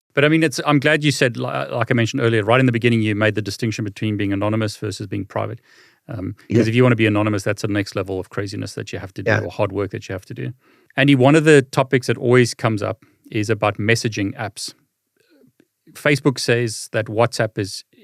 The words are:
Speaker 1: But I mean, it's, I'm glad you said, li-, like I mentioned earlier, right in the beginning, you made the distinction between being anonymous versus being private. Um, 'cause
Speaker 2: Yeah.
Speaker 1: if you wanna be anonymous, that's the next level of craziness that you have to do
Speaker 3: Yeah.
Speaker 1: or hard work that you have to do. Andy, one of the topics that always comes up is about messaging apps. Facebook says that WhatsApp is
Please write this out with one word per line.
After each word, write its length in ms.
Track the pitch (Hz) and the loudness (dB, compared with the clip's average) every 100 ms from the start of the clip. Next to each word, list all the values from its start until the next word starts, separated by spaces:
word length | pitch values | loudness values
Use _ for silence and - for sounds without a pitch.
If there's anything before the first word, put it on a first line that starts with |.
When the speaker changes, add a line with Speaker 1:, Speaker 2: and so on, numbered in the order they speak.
| _ | _
Speaker 1:
But 120 | - 147 | 2 4
I 40 | |
mean, 140 | 160 | 4
it's, 160 | 160 - 147 | 2 0 0
I'm 140 | 147 | 2
glad 240 | 143 156 | 2 2
you 80 | 147 | 2
said, 260 | 131 131 117 | 2 0 0
li-, 80 | 127 | -6
like 440 | 135 139 123 113 | -6 -6 -4 0
I 40 | |
mentioned 280 | 120 113 135 | 2 0 0
earlier, 220 | 117 113 | 2 2
right 160 | 104 127 | 4 4
in 60 | 131 | 4
the 60 | |
beginning, 300 | 117 120 113 | 2 2 2
you 140 | 107 104 | 0 2
made 200 | 107 104 | 0 0
the 60 | |
distinction 440 | 101 - 113 104 107 | -6 -4 -6 -4 -8
between 320 | - 110 104 | -6 -4 -2
being 160 | 101 | -2
anonymous 440 | 98 104 110 107 - | -2 -2 0 -2 -4
versus 300 | 104 95 101 | -10 -8 -8
being 180 | 98 98 | -8 -6
private. 340 | 107 104 117 _ _ _ _ - | -6 -6 -10 _ _ _ _ -12
Um, 280 | - 95 104 - | -10 -8 -12 0
'cause 80 | 113 | 2
Speaker 2:
Yeah. 40 | 110 | 4
Speaker 1:
if 80 | 120 | 4
you 80 | |
wanna 140 | 127 113 | 4 4
be 80 | 110 | 2
anonymous, 380 | 104 107 104 | 2 0 -2
that's 180 | 107 101 | -4 -4
the 80 | 107 | -2
next 260 | 101 98 104 | -2 -2 -6
level 240 | 95 95 | -4 -6
of 100 | 90 | -6
craziness 440 | - 101 104 107 - | -8 -8 -8 -10 -10
that 160 | 107 | -10
you 80 | 92 | -10
have 140 | 95 | -10
to 100 | - | -6
do 80 | 107 | 0
Speaker 3:
Yeah. 100 | 110 | 0
Speaker 1:
or 80 | 85 | -2
hard 220 | - 101 | -4 -4
work 200 | 98 98 | -2 -4
that 160 | 104 - | -6 -10
you 60 | |
have 120 | 92 - | -12 -10
to 80 | |
do. 180 | 120 127 - _ _ _ - | -10 -10 -12 _ _ _ 2
Andy, 180 | 143 135 | 4 6
one 180 | 131 | 8
of 120 | 160 156 | 6 8
the 160 | 147 | 6
topics 460 | 131 - 131 131 - | 6 -2 0 0 0
that 100 | 113 | -2
always 360 | 123 127 120 | 2 4 2
comes 300 | - 117 107 | 0 -2 -2
up 200 | 101 98 _ _ - | -4 -6 _ _ -8
is 180 | 113 104 | -4 -2
about 280 | 104 104 104 | 0 0 0
messaging 600 | 107 113 120 107 98 - | 0 0 0 -4 -6 -6
apps. 360 | 107 - - - _ _ _ _ _ 285 _ _ _ _ _ | -10 -10 -14 -14 _ _ _ _ _ _ _ _ _ _ _
Facebook 460 | - 147 147 147 123 | -12 -6 -4 -4 -4
says 500 | - 120 120 110 - | -4 -4 -4 -8 -8
that 140 | 117 110 | -8 -6
WhatsApp 520 | 107 117 - 110 - | -2 -2 -2 -6 -4
is 260 | 98 - - _ | -8 -10 -18 _